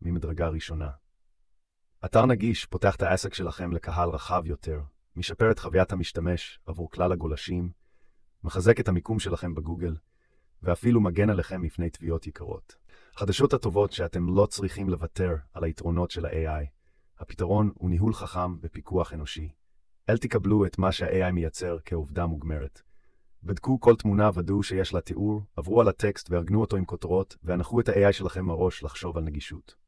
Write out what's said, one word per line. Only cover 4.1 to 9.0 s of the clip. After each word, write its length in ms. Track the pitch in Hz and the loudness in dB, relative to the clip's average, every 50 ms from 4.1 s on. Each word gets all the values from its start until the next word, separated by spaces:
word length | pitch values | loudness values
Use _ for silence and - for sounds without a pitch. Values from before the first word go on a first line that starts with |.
| 80 78 - - 90 90 82 | -2 -4 -4 -2 -2 -2 -2
יותר, 340 | 80 76 - - 82 78 73 73 73 - _ _ _ - | -2 -6 -6 -6 -6 -6 -6 -8 -10 -14 _ _ _ -10
משפר 340 | - 90 - - - 113 113 | -8 -6 -6 0 2 2 2
את 80 | 107 - | 2 0
חוויית 340 | - - - 92 90 - | -2 2 4 4 4 4
המשתמש 680 | - 92 87 - - 85 82 87 90 82 - - - - - | 2 -2 -4 -4 -4 -2 0 0 0 -2 -4 -8 -16 -14 -12
עבור 240 | - 87 87 85 - | -10 -8 -8 -8 -8
כלל 220 | - - 90 90 | -2 0 0 0
הגולשים, 580 | 90 85 80 80 76 - - - 90 87 87 90 - - _ _ _ _ - - _ _ _ _ _ _ - | 0 0 -2 -4 -4 -6 -6 -4 -4 -4 -4 -6 -8 -12 _ _ _ _ -20 -20 _ _ _ _ _ _ -8
מחזק 360 | 82 - 95 87 110 113 - | -4 -2 4 6 6 6 6
את 80 | - - | 4 2
המיקום 300 | 92 87 | 0 0